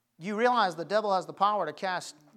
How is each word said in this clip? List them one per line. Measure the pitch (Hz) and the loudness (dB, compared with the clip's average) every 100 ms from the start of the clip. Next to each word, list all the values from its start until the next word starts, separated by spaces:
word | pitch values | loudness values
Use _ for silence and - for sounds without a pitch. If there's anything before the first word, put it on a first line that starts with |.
| _ - | _ -12
You | 185 208 | -6 2
realize | 247 240 190 | 2 4 2
the | 165 | 0
devil | 156 208 208 | -2 0 2
has | 185 | 0
the | 156 | -2
power | - 202 208 156 | 0 2 2 -2
to | |
cast | 147 190 175 - - _ | -4 -6 -6 -8 -18 _